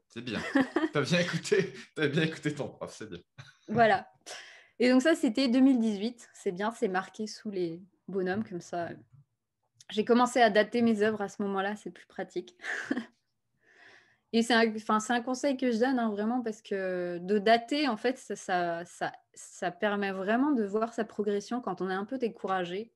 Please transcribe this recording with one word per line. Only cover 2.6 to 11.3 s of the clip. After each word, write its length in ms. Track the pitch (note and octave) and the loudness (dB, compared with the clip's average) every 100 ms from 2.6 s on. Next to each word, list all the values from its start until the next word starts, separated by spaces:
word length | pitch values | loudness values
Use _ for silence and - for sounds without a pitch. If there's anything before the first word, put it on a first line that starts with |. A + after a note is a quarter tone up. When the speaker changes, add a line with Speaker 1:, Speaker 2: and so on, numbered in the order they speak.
| A#2 | -8
Speaker 1:
prof, 240 | - F2 - | -8 -14 -12
c'est 100 | G#2+ | -14
bien. 100 | F2 - _ - _ - | -14 -16 _ -20 _ -6
Speaker 2:
Voilà. 440 | A3+ A3+ G3 - _ - - - - - _ | 2 4 4 -2 _ -16 -16 -16 -20 -20 _
Et 100 | B3 | 4
donc 120 | B3+ | 6
ça, 100 | C#4+ E4 | 6 2
c'était 320 | C#4 A3 C4+ | 2 2 2
deux 120 | A#3+ | 6
mille 200 | C4 B3+ | 6 6
dix-huit. 480 | A3+ G3+ G#3+ B3 - | 2 0 -4 -8 -18
C'est 180 | - G#3 | -8 -6
bien, 200 | F3+ G#3 | -4 -4
c'est 160 | A#3 G#3+ | -2 -2
marqué 400 | F#3 F#3 - G#3+ | -2 -4 -8 -10
sous 240 | - A3 | -8 -8
les 280 | G3 F3 E3 G3 _ - | -4 -4 -6 -14 _ -8
bonhommes 360 | F#3+ F#3 F#3+ | -4 -2 -2
comme 160 | G#3+ F3 | -4 -8
ça. 300 | - F3 E3+ - - - _ _ _ _ _ _ _ | -8 -6 -6 -10 -18 -20 _ _ _ _ _ _ _
J'ai 140 | - G#3 | -4 4
commencé 340 | A#3+ B3 B3+ | 4 4 6
à 80 | A3+ | 6
dater 320 | G#3 G#3+ A#3+ | 6 2 2
mes 200 | A#3 G#3+ | 2 4
œuvres 180 | G#3+ G#3+ | 2 0
à 80 | G3+ | -4